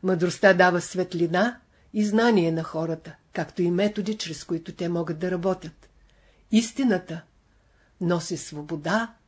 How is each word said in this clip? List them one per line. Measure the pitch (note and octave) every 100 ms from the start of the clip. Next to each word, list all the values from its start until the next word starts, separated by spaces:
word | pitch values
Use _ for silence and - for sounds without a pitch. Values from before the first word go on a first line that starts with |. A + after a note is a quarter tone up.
Мъдростта | F#3 F3+ F3 - G3+
дава | F#3 F3+ F3
светлина | - F#3 F3+ E3+ E3+ E3+ A3+ A#3+ _ _ _
и | A3 G#3
знание | G#3+ A#3 G#3+ E3
на | E3
хората, | D#3 D#3+ D#3+ D#3+ - - _
както | - D#3 -
и | F3
методи, | F3 G#3 G#3 G3 G#3+
чрез | E3 D#3
които | - E3+ E3 -
те | E3+
могат | E3+ E3 D#3
да | F3+
работят. | F3+ F#3 F#3 E3+ - - _ _ _ _ _ _
Истината | G#3+ A#3 - C4 F#3 - E3 - _ _ _ _ _ _ _
носи | E3+ F3 E3 E3+
свобода | - D3 D3 E3 D#3 G#3 A3+ -